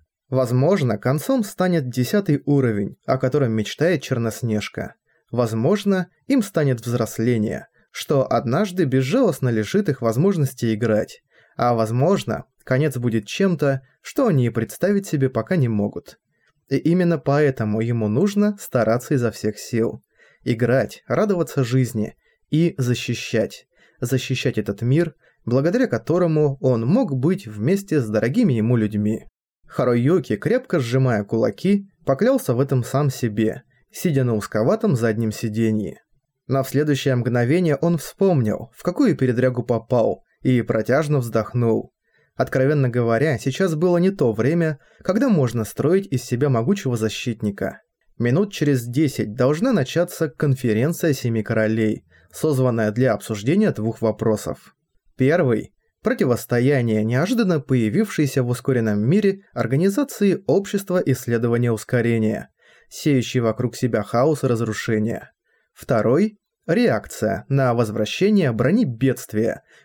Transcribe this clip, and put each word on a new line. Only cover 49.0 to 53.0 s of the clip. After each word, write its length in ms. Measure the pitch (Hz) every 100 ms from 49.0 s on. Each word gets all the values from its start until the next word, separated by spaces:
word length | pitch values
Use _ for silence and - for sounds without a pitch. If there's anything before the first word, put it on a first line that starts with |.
| 151 - 107
должна 380 | 113 127 151 254
начаться 580 | 208 127 160 175 - 160
конференция 840 | - 147 131 120 107 143 170 170
Семи 280 | 135 120 113
Королей, 640 | 104 110 110 110 110 110 - _ _
созванная 600 | - 160 135 127 113 107
для 220 | 107